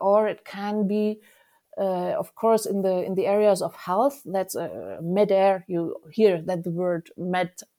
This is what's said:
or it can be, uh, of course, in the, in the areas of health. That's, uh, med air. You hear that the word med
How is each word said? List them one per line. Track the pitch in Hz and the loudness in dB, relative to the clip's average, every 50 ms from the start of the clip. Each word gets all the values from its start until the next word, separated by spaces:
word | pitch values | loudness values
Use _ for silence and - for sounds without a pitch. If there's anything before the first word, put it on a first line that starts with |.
or | - 196 202 214 220 208 | 2 4 4 4 4 2
it | 170 - - | -2 -6 -10
can | - - 196 202 208 208 214 208 | -14 -12 -8 -6 -4 -2 0 0
be, | 185 208 214 208 214 214 214 _ _ _ _ _ _ _ _ _ _ - | 0 0 0 0 0 -2 -6 _ _ _ _ _ _ _ _ _ _ -6
uh, | - 196 190 185 180 180 180 | -4 -2 -2 -2 -2 -2 -2
of | - - 180 - _ | -2 -4 -6 -8 _
course, | - - 226 226 214 220 | -2 2 4 4 2 2
in | - 202 196 | 0 -2 0
the, | 190 190 185 180 - | 0 0 0 0 -2
in | 190 185 | -2 -2
the | 185 - | 0 0
areas | 196 202 214 214 208 190 180 | 2 2 4 4 4 4 2
of | 147 170 - | 0 -4 -8
health. | - - 175 185 208 254 277 277 - - | -8 -6 -2 0 2 2 0 0 -4 -8
That's, | 156 185 190 185 - - | -6 -4 -4 -4 -4 -6
uh, | 120 170 - - 113 - 196 135 - | -8 -8 -8 -8 -10 -12 -12 -10 -8
med | 165 170 185 208 208 185 | -4 -2 2 2 2 4
air. | 190 190 190 196 190 185 175 | 4 4 4 4 2 0 -2
You | - 180 170 170 - - - - 156 | -4 -4 -4 -4 -4 -6 -10 -14 -8
hear | - 214 220 202 180 160 | 0 2 4 4 4 2
that | 165 170 185 170 | -2 -4 -4 -4
the | 175 180 | -4 -4
word | 165 175 180 180 175 165 - - - | -4 -2 -2 -2 -2 -4 -6 -10 -12
med | - 175 180 180 180 180 175 - - - _ _ | -8 -6 -4 -2 -2 -2 -4 -6 -14 -20 _ _